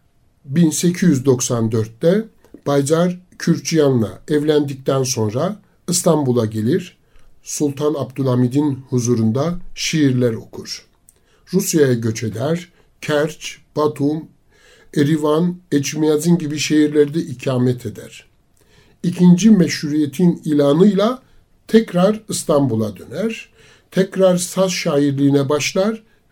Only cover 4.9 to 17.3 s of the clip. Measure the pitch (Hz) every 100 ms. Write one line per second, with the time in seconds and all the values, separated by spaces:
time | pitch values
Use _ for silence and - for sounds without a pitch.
4.9 | 135 127 - 107 120 180 214 _ _ -
5.9 | 175 175 156 135 120 113 110 110 185 -
6.9 | - _ - - - - - 147 131 151
7.9 | 143 127 - 131 123 123 139 151 131 -
8.9 | 123 120 113 110 113 160 175 - - -
9.9 | 160 143 123 123 110 - - - - -
10.9 | _ _ _ _ _ _ 185 202 165 135
11.9 | 120 113 107 113 107 139 170 175 _ _
12.9 | _ - 151 156 - - - _ - 151
13.9 | - 139 160 - _ _ _ _ _ _
14.9 | - 143 156 151 156 180 180 - 147 139
15.9 | 151 156 151 165 170 156 151 - 151 147
16.9 | 151 147 160 -